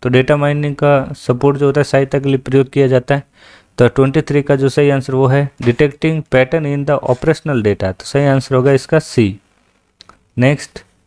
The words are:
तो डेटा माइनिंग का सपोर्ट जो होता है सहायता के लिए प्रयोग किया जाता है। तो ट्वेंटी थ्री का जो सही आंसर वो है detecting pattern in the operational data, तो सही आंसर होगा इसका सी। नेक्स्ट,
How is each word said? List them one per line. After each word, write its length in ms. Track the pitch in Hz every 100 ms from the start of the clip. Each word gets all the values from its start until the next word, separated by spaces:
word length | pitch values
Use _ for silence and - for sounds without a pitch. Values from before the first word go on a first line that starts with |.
तो 80 | 123
डेटा 280 | 127 131 147
माइनिंग 380 | 143 147 147 139
का 380 | 147 139 131 143
सपोर्ट 400 | - 123 139 139
जो 80 | 143
होता 140 | 135
है 40 |
सहायता 360 | 143 135 139 147
के 100 | 139
लिए 80 | 135
प्रयोग 300 | 135 135 131
किया 180 | 143 135
जाता 280 | 127 120 143
है। 80 | - _ - - _ -
तो 100 | 120
ट्वेंटी 340 | - 135 147
थ्री 200 | 147 143
का 140 | 135 139
जो 140 | 135
सही 200 | 139 143
आंसर 240 | 139 127
वो 140 | 131 131
है 220 | 139 143 -
detecting 600 | 120 120 147 - 160 160 -
pattern 320 | 131 131 165 151
in 160 | 143 143
the 120 | 143 -
operational 520 | 127 160 151 156 135
data, 300 | 104 98 95
तो 120 | 95 -
सही 200 | 139 143
आंसर 300 | 135 - 131
होगा 160 | 131
इसका 280 | 135 - 160
सी। 400 | - - 104 101 _ _ _ _ _ _ - _ _ -
नेक्स्ट, 460 | 127 147 - - - _